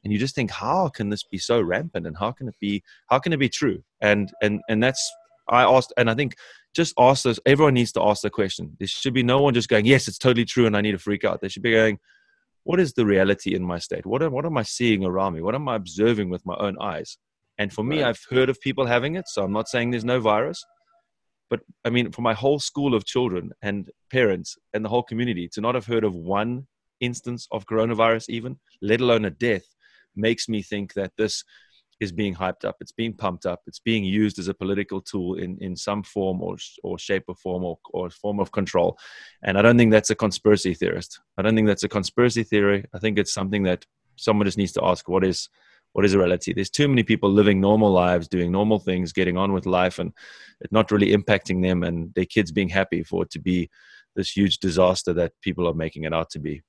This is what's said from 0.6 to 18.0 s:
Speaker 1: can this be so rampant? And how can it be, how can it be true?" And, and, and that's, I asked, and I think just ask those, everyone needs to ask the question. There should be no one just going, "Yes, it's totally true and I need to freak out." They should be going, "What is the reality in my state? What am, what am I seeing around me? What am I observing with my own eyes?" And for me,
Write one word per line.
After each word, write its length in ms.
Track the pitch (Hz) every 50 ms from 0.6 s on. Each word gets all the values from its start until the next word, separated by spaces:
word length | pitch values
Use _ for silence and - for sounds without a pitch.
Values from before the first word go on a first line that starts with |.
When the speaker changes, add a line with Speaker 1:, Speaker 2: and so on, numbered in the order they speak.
| - 117 151 185 190
Speaker 1:
can 220 | 147 - - 107 101
this 160 | 104 107 -
be 120 | _ -
so 220 | 92 - - 120 120
rampant? 460 | 104 85 90 104 156 165 _ 95 82
And 80 | 82 78
how 140 | 85 101 110
can 160 | 127 _ 135
it 80 | 120 - _
be, 200 | - 101 101 101 _ _ - _ _ _
how 100 | 123 135
can 140 | - 180 165
it 40 | 139
be 100 | 135 120
true?" 340 | - - 151 127 95 85 _ _ _ _
And, 320 | - 104 104 104 101 95 - -
and, 200 | 110 104 104 104 - -
and 120 | 110 107
that's, 240 | 117 131 135 - - - - - _ _ _ _ _ -
I 140 | 117 120 127
asked, 280 | 101 131 131 120 - -
and 120 | - 123 117
I 60 | 113
think 200 | 131 147 123 - _ - - - _ _ _ _
just 200 | - 165 156 -
ask 260 | - 123 127 135 131 -
those, 180 | 127 113 - -
everyone 280 | 127 139 139 156 147 131
needs 180 | 120 120 107
to 100 | - -
ask 200 | 87 104 104 -
the 80 | - 104
question. 480 | - - 101 95 - - 87 76 80 -
There 80 | 101
should 260 | 95 - - - 135 120
be 80 | 131 123
no 180 | 120 127 139
one 120 | 143 143 120
just 140 | 120 113
going, 180 | - 120 110 104
"Yes, 220 | 120 135 131 -
it's 100 | - 95
totally 280 | - - 131 123 120 117
true 200 | - - 127 120
and 120 | 113 104
I 40 | 104
need 120 | 104 107 101
to 40 |
freak 280 | 92 - 104 104 95 -
out." 160 | 104 87 -
They 80 | - 98
should 120 | - - 98
be 80 | 120 113
going, 260 | 110 110 110 104 - _ _ _ _ _ _ _ _ _ _ _ _ _
"What 140 | - 165 180
is 140 | 185 143 -
the 120 | - 117
reality 500 | 104 101 92 95 95 101 - - 98 92
in 80 | 92 90
my 140 | 90 87
state? 280 | 85 - - 92 87 -
What 180 | 92 110 139 160
am, 80 | 160
what 140 | 131 131 151
am 120 | 170 156
I 60 | 131 107
seeing 400 | - - - 123 117 110 95 95
around 280 | 92 90 95 98 98 85
me? 80 | 80
What 140 | 82 98 113
am 120 | 139 151 135
I 60 | 120
observing 540 | 110 92 87 80 90 107 117 120 104 101 90
with 140 | 90 90 _
my 100 | 92 90
own 200 | - 104 101 95 -
eyes?" 360 | - 104 85 78 82 - - _ _ _ _ _ _ _ _
And 140 | - 104 98
for 120 | - - 107
me, 140 | 123 151 156